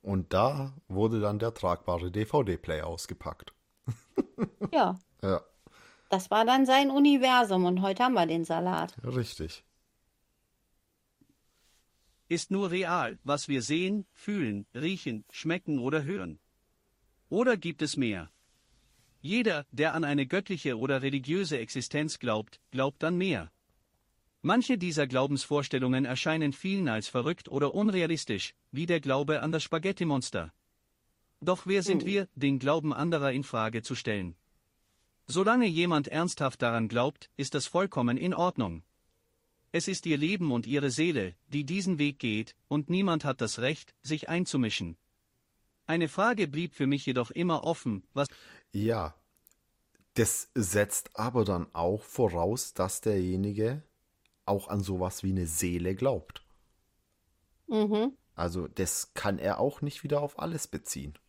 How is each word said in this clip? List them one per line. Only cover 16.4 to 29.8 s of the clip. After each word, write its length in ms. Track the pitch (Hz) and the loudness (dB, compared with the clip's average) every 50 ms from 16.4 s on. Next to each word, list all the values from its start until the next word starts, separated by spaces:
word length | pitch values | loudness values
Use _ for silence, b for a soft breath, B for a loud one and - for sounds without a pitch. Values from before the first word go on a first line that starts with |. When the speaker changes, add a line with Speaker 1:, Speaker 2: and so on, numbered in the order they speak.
| _ _ _ _ _ _ _ _ _ _ _ _ _ _ _ _ _ _ | _ _ _ _ _ _ _ _ _ _ _ _ _ _ _ _ _ _
Speaker 3:
Oder 280 | 156 202 240 254 233 | 0 2 4 4 2
gibt 260 | 180 156 170 147 - | 2 -2 -6 -4 -2
es 140 | 156 143 - | -4 -2 0
mehr? 340 | 143 131 113 101 90 80 - _ _ _ _ _ _ _ _ _ _ _ _ _ _ _ _ _ _ | 0 0 0 0 -4 -8 -12 _ _ _ _ _ _ _ _ _ _ _ _ _ _ _ _ _ _
Jeder, 460 | - 147 202 247 233 220 170 147 143 _ | -6 -2 0 2 2 2 0 0 -6 _
der 240 | - 120 147 160 135 | -2 0 0 2 2
an 100 | 165 165 | 0 0
eine 220 | 143 143 143 135 | 2 2 0 0
göttliche 520 | 127 175 196 190 - 185 147 - 143 123 110 | 0 -2 -2 -2 -4 -8 -4 -2 -2 -2 0
oder 240 | 120 139 139 131 | 0 0 0 0
religiöse 560 | 131 139 139 139 127 139 165 190 196 151 151 120 | 0 -2 -2 -2 -2 -2 -2 -2 0 -2 -4 -4
Existenz 600 | 113 - - 131 117 - - 147 151 151 - - | -6 -6 -6 -8 -6 -2 -2 -2 -2 -2 -6 -4
glaubt, 420 | - 120 107 107 110 - - _ _ _ | -2 0 0 -2 -2 -6 -16 _ _ _
glaubt 340 | - 127 131 143 - _ - | -2 -2 -2 -2 -2 _ -2
an 120 | 160 180 | 0 0
mehr. 360 | 175 185 190 151 95 80 80 _ _ _ _ _ _ _ _ _ _ _ _ _ _ _ _ _ _ | 0 0 0 -2 -2 -4 -10 _ _ _ _ _ _ _ _ _ _ _ _ _ _ _ _ _ _
Manche 360 | - 151 202 247 240 - 254 196 | 0 2 2 2 4 2 0 0
dieser 280 | 175 180 151 151 143 | 0 -2 0 0 0
Glaubensvorstellungen 1000 | 131 127 127 135 143 143 131 - - 147 147 139 - - 131 127 127 131 131 139 | 2 2 0 2 2 0 -2 0 0 0 0 0 0 -2 0 2 2 2 2 0
erscheinen 480 | 120 131 131 - 156 160 160 156 143 | -2 -2 -2 0 0 0 2 0 -2
vielen 360 | 139 - - 190 196 196 180 135 | -2 -4 -4 -2 0 0 0 0
als 200 | 110 110 110 - | 0 -2 -4 -2
verrückt 400 | - 127 120 151 175 - - - | -4 -2 -2 -2 -4 -6 -8 -6
oder 260 | 127 139 143 139 - | -2 0 0 0 2
unrealistisch, 800 | 190 214 214 190 185 165 160 165 147 - - 110 95 - - _ _ _ _ | 2 2 2 2 2 0 0 -2 -4 -2 -4 -4 -4 -4 -8 _ _ _ _
wie 160 | - 135 170 | -6 -6 0
der 140 | 170 175 160 | 0 0 0
Glaube 420 | 139 139 131 139 147 147 156 135 | 2 2 2 2 2 0 0 0
an 100 | 120 160 | 0 -2
das 100 | 165 156 | -2 -2
Spaghetti-Monster. 880 | - - 165 160 | -2 -2 -4 -2